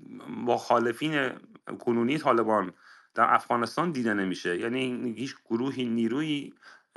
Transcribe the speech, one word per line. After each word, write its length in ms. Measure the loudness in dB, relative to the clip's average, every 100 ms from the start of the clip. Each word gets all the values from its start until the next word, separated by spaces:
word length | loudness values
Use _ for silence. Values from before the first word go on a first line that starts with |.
| -18 -16 -12
مخالفین 1000 | -6 -2 -2 2 2 2 -2 -2 0 -2 -4 -14 -20 -14 -4
کنونی 400 | 0 2 2 2
طالبان 540 | 2 4 4 2 0 -6 -20 -20 _
در 200 | 2 4
افغانستان 580 | 4 2 0 0 -2 -2
دیده 220 | 0 0
نمیشه. 440 | 2 0 -2 -2 -2
یعنی 560 | -2 -2 -2 -4 -6 -6
هیچ 160 | -8 -10 -4
گروهی، 380 | -2 -2 -2
نیرویی، 680 | -2 0 2 0 0 -2 -4 -14 -20 -20 _